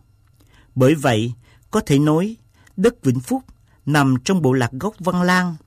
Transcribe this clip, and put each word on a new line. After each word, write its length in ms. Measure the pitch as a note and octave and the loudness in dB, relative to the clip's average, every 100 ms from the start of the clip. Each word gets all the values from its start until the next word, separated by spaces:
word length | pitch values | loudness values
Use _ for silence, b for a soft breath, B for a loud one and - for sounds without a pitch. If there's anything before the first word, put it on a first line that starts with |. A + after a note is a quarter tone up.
| _ _ _ _ b b b | _ _ _ _ b b b
Bởi 200 | B2+ C3 | 2 2
vậy, 380 | D#3 C3+ A2 A#2+ A#2+ b b b | 2 0 0 -2 -8 b b b
có 100 | G#3+ | -6
thể 180 | G#3+ C#3+ | 0 2
nói, 380 | D3+ D#3 G#3 A3+ _ b b - | 2 0 -2 -8 _ b b -2
đất 280 | A3+ - | -2 0
Vĩnh 160 | C3+ B2 | -2 -2
Phúc 220 | B2 C4 - b b b - | -4 -8 -8 b b b -2
nằm 280 | D3 C3+ B2+ | 0 2 0
trong 180 | - F#3+ | 0 0
bộ 100 | C3+ | 2
lạc 200 | C3 A#2+ | 0 -2
gốc 220 | C3 F#3+ - | -4 -10 -6
Văn 240 | F3 F3+ | -4 -2
Lang 340 | F3+ F#3 F3+ D#3+ | 0 0 -2 -6